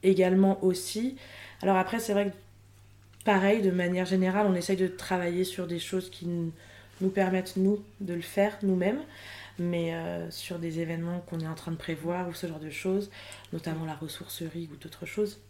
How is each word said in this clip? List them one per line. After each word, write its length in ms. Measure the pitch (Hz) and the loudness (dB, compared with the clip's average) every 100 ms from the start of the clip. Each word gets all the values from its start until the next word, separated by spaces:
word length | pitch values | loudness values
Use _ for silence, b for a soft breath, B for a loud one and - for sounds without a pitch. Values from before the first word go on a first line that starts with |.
également 580 | 190 185 185 185 190 190 | 6 6 6 8 6 6
aussi. 540 | 185 185 - 214 247 269 B B B B | 2 2 -2 -2 -4 -4 B B B B
Alors 160 | 190 185 | 2 4
après, 220 | 185 226 | 2 -2
c'est 140 | 220 | 2
vrai 140 | 202 196 | 2 2
que, 920 | - - - - - - - - - | -2 -18 -20 -20 -20 -20 -20 -20 -4
pareil, 380 | - 196 196 220 | 4 6 6 6
de 80 | 196 | 4
manière 360 | 180 175 180 185 | 4 2 2 2
générale, 400 | 190 185 190 208 | 4 4 4 4
on 60 | |
essaye 220 | 185 180 190 | 2 2 2
de 100 | 185 | 2
travailler 580 | 185 - 185 175 175 | -2 -4 0 0 0
sur 220 | 185 - 175 | -2 -2 -4
des 120 | 170 | -4
choses 320 | - 185 185 | -2 -4 -4
qui 140 | - 170 | -8 -4
n-, 240 | 170 165 160 B B B - | -2 -2 -6 B B B -2
nous 80 | 190 | 0
permettent, 460 | 190 185 185 185 - | 2 2 2 0 0
nous, 260 | 190 208 - - | 2 2 -4 -12
de 140 | 190 | -6
le 60 | 175 | -6
faire 360 | 175 - 202 - | -4 2 2 2
nous-mêmes. 380 | 196 185 180 262 311 B B B B - | 0 2 2 0 -6 B B B B -6
Mais, 340 | 175 170 165 | -2 0 -2
euh, 360 | 165 165 175 170 | -4 -4 -6 -6
sur 280 | - - 175 | -10 -10 -6
des 180 | 165 160 | -6 -4
événements 400 | 165 165 170 175 175 | -4 -4 -4 -6 -6
qu'on 140 | 165 | -6
est 60 | 160 | -6
en 60 | 160 | -8
train 160 | - | -6
de 40 | 160 | -8
prévoir 520 | - 160 160 175 180 | -6 -6 -4 -4 -4
ou 40 | |
ce 140 | 165 175 | -6 -8
genre 140 | 160 | -8
de 100 | 156 | -10
choses, 400 | 147 190 190 202 B B B B | -6 -2 -2 -2 B B B B
notamment 320 | 165 165 160 160 | -8 -6 -4 -6
la 80 | 151 | -6
ressourcerie 720 | 160 - 165 - 165 165 165 | -10 -12 -12 -10 -8 -8 -10
ou 40 | 147 | -12
d'autres 280 | 156 - | -16 -12
choses 360 | 170 - 208 208 | -8 -2 -2 -4